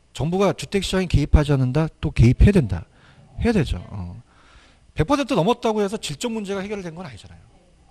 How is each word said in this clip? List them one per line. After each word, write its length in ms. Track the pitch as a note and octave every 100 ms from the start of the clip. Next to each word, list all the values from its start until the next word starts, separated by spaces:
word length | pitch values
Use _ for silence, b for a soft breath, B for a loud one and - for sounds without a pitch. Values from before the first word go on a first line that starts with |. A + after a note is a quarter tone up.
| _
정부가 400 | - C#3+ F#3 G3
주택시장에 520 | - - G3+ F3 F#3 F#3
개입하지 460 | - D3 - D3
않는다? 360 | C#3 B2+ C3+ D#3+ -
또 100 | D#3+
개입해야 420 | - A#2+ A#2+ -
된다? 340 | G3 A2+ F2 - b b b b -
해야 120 | A3+
되죠. 320 | A3 D3 F2+ -
어. 320 | G#2 F2 G2 - b b b b b b
백 120 | - D3+
퍼센트 280 | C#4 C4+
넘었다고 480 | C4+ F3 A#3+ A#3 G#3+
해서 160 | G3+ G#3+
질적 340 | - C#3+ B3
문제가 280 | A3 G3 G3
해결된 340 | G3 G#3 F3+
건 100 | D#3+
아니잖아요. 340 | F#3 G#2+ - - - _ _ _ _